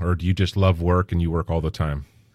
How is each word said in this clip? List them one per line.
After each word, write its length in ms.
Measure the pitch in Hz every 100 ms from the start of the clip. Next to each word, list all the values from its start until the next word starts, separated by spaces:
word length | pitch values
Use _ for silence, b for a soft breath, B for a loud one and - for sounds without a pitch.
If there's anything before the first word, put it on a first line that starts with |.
or 140 | 85
do 120 | 87 87
you 60 |
just 240 | 95 92 98
love 240 | 95 85
work 320 | 87 90 92
and 80 | 85
you 80 | 85
work 200 | 82 82
all 100 | 82
the 100 | 78
time? 360 | - 78 71 69 _ _